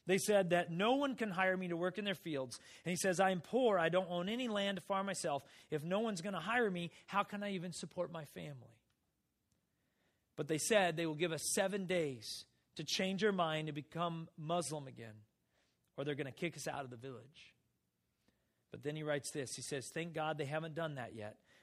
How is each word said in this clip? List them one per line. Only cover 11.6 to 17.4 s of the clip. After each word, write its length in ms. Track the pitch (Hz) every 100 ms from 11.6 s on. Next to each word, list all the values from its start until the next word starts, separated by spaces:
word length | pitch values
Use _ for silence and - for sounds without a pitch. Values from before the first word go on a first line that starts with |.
| 190 202 180
days 580 | 180 151 123 - - - _ _ -
to 80 |
change 400 | 151 - 190 190
our 80 | 214
mind 360 | 190 165 156 156
and 60 |
become 560 | 151 135 165 170 165 165 -
Muslim 480 | 156 175 160 151 135
again, 380 | 123 113 107 107 _ _ _ _ _ _ -
or 60 |
they're 100 | 143
gonna 180 | 143 139
kick 240 | - 170 147
us 120 | 156
out 160 | 139
of 80 | 135
the 60 | 120
village." 580 | 135 120 123 -